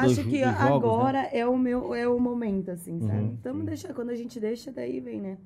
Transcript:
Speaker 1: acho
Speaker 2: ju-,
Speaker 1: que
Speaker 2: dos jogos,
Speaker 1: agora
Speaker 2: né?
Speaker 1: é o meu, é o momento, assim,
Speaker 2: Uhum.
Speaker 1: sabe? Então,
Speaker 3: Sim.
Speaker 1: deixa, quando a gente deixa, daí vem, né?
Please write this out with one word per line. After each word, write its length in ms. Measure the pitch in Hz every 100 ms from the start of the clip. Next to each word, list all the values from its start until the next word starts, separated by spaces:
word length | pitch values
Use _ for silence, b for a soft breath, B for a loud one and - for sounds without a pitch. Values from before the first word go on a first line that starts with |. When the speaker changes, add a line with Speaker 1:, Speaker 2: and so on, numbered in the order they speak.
| 127
Speaker 1:
acho 100 | 117
Speaker 2:
ju-, 60 | 107
Speaker 1:
que 160 | 269
Speaker 2:
dos 140 | 247 -
jogos, 320 | 277 277 226
Speaker 1:
agora 320 | 226 262 269
Speaker 2:
né? 60 | 269
Speaker 1:
é 140 | 240 240
o 100 | 254
meu, 380 | 247 247 240
é 120 | 240 240
o 140 | 247
momento, 500 | 247 240 226 190 185
assim, 220 | 175 175 170
Speaker 2:
Uhum. 60 | 107
Speaker 1:
sabe? 160 | 208 - -
Então, 140 | 254 294
Speaker 3:
Sim. 60 |
Speaker 1:
deixa, 300 | 320 311 370
quando 160 | 262 240
a 40 |
gente 240 | 233 233 233
deixa, 320 | 214 233 -
daí 300 | 247 247 262
vem, 220 | 247 214
né? 160 | 196 190